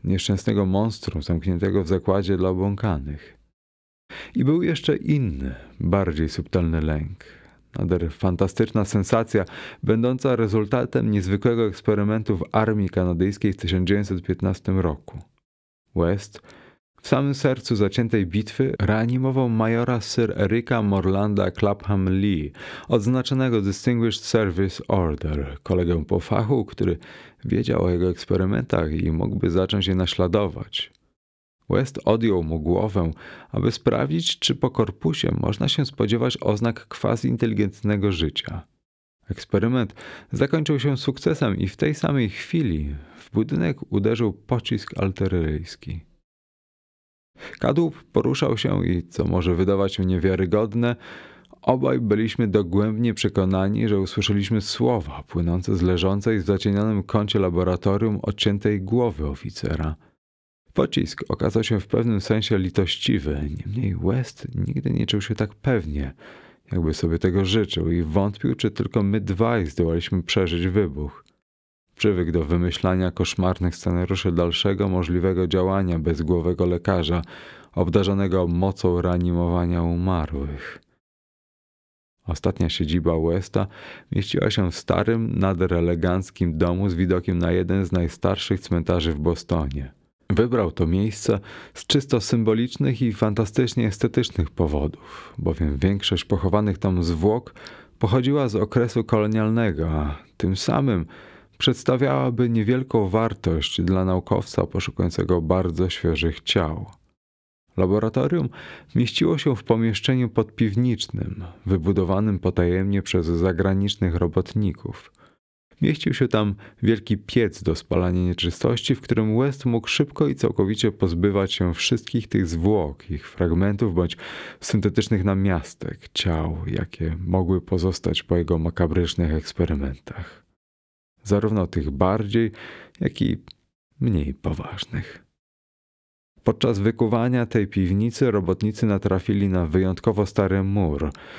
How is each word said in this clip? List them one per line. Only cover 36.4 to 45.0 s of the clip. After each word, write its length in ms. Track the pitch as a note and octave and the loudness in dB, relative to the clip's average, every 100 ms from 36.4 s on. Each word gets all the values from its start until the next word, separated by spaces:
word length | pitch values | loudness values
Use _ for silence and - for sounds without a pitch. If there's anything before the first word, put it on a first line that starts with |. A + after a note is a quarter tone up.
oznak 460 | - G#2 A#2 A2+ - | -2 0 -2 -4 -10
quasi-inteligentnego 1200 | - G#2 A2+ B2 A#2+ A#2 G#2 G2+ - G#2 G#2 G2+ | -4 -2 0 -2 0 0 0 -2 -2 -2 0 0
życia. 540 | E2+ D#2+ - - F2+ - _ _ _ _ _ - | 0 -2 -4 -8 -10 -14 _ _ _ _ _ -12
Eksperyment 640 | F#2 - - A2 B2+ G#2 - - - - | -12 -2 0 2 0 -2 -6 -18 -18 -8
zakończył 480 | B2+ C#3 D#3+ D3+ C#3+ | -2 0 0 0 0
się 160 | C3+ C3+ | 0 0
sukcesem 600 | - C3+ E3+ D#3 B2 F#2 | -2 -2 -2 0 0 0
i 120 | F#2 | -2
w 80 | - | 0
tej 180 | C#3+ | -2
samej 340 | D3+ D#3+ C#3+ A2 | 0 0 0 0
chwili 640 | - - E3 C3 D#2 D2 D2 - - | -4 -4 -2 0 -2 -4 -8 -12 -20
w 140 | - | -4
budynek 640 | - - - E3+ C#3 - | -2 0 0 -2 -4 -4
uderzył 400 | G2+ G2+ A2+ A2 | 0 0 2 0
pocisk 640 | - - A#2+ - A2 - | -2 -2 -2 0 -4 -4
artyleryjski. 1000 | - | -4